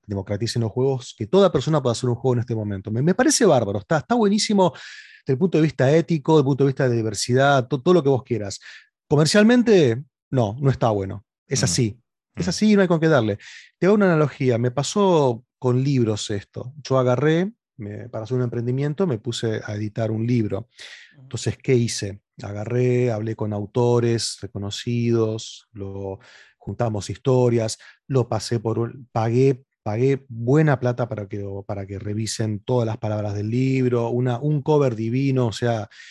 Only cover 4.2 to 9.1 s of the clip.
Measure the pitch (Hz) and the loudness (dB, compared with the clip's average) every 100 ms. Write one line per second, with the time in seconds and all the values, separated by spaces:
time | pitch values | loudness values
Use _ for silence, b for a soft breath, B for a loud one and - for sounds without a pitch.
4.2 | 208 208 - 202 180 B B B B B | 2 2 0 2 2 B B B B B
5.2 | - 131 185 160 156 - 131 160 165 165 | -4 0 0 2 0 2 2 2 2 -2
6.2 | 147 160 135 139 139 135 131 117 110 101 | 2 4 4 2 0 2 0 0 -2 -4
7.2 | - 123 139 139 127 143 165 180 139 131 | 0 4 4 4 0 -2 2 4 4 0
8.2 | - 113 101 - B B B _ - | -2 -6 -6 -12 B B B _ 0